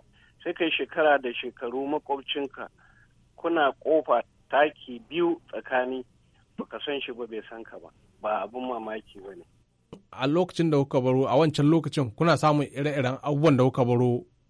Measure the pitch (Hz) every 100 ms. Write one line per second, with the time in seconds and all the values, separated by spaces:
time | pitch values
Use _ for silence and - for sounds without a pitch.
0 | _ _ _ _ 165 170 165 - 135 170
1 | 151 143 127 117 123 - 120 127 139 151
2 | - 139 - 147 135 - 107 _ _ _
3 | _ _ _ - 170 165 139 - - 156
4 | 151 120 - _ - 135 151 - - 120
5 | - 160 170 170 _ 110 - 127 127 131
6 | - _ _ _ _ - - 113 151 143
7 | 131 117 117 110 - 117 110 95 82 _
8 | _ _ 107 107 107 123 127 117 110 110
9 | - 101 98 90 - _ _ _ _ -
10 | _ 104 135 165 180 - 165 143 139 143
11 | 127 131 135 127 160 - 147 165 147 156
12 | 120 - 165 147 151 147 135 - 170 147
13 | 123 131 139 143 156 131 131 135 120 120
14 | 123 120 - _ _